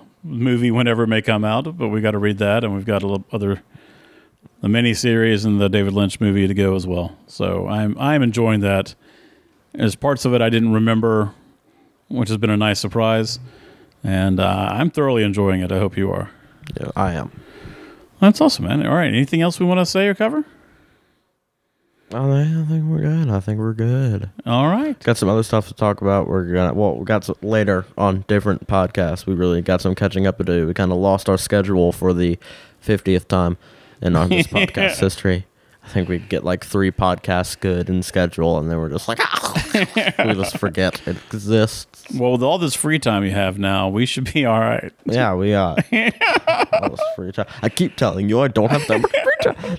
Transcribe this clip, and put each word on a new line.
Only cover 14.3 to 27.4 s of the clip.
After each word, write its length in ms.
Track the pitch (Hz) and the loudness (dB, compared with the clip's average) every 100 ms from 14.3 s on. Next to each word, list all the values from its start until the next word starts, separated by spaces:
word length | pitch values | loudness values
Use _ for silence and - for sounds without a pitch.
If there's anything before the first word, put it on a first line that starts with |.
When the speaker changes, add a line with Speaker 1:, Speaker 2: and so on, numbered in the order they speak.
| 95 | 2
Speaker 1:
uh, 300 | 95 98 98 | 2 0 -2
I'm 180 | 104 165 | -2 -2
thoroughly 320 | - 139 120 | 0 0 2
enjoying 380 | 104 101 98 92 | 0 2 2 2
it. 100 | 92 | 0
I 80 | 95 | 0
hope 180 | 98 95 | -2 -2
you 140 | 95 | -2
are. 200 | 92 95 - - _ - - | -2 -6 -14 -20 _ -14 -10
Speaker 2:
Yeah, 100 | - - | -8 -2
I 160 | 95 | -2
am. 180 | 82 - - - - - - - - - - | -2 -8 -14 -20 -20 -20 -20 -20 -20 -18 4
Speaker 1:
That's 200 | 196 - | 4 6
awesome, 240 | 302 - | 2 2
man. 220 | 87 139 - | -2 0 0
All 80 | |
right. 140 | 160 151 | 0 2
Anything 340 | 107 139 165 | 0 0 0
else 180 | 170 - | 0 0
we 60 | 180 | 0
wanna 180 | 185 | 2
say 220 | 175 190 202 | 0 2 0
or 60 | |
cover? 320 | 190 220 302 294 - _ _ _ _ _ _ _ _ _ _ _ _ _ _ - | 0 -2 -2 -6 -12 _ _ _ _ _ _ _ _ _ _ _ _ _ _ -12
Speaker 2:
Oh, 200 | 117 135 | -4 0
I 120 | 139 151 160 156 | 2 2 0 0
think 160 | 160 | -2
we're 160 | 156 160 | 0 0
good. 280 | 151 160 143 | 0 0 0
I 120 | 98 | 0
think 180 | 101 107 | -2 -2
we're 140 | 110 | -2
good. 580 | 110 113 131 131 101 98 - 120 | -2 0 0 0 -2 -6 -10 -2
Speaker 1:
All 220 | 120 147 | 2 2
right. 280 | 208 302 - | 2 -2 -2
Speaker 2:
Got 160 | - 117 | 0 2
some 120 | 95 | 2
other 140 | 110 | 2
stuff 240 | 113 110 - | 2 0 0
to 60 | |
talk 260 | - 107 101 | -2 0 0
about. 280 | 98 98 - | 2 2 2
We're 160 | 95 87 | -2 0
gonna, 200 | 90 90 | 2 2
well, 220 | 73 104 62 | 2 0 0
we 80 | |
got 200 | 92 107 | 0 -2
some, 100 | - - | -2 -6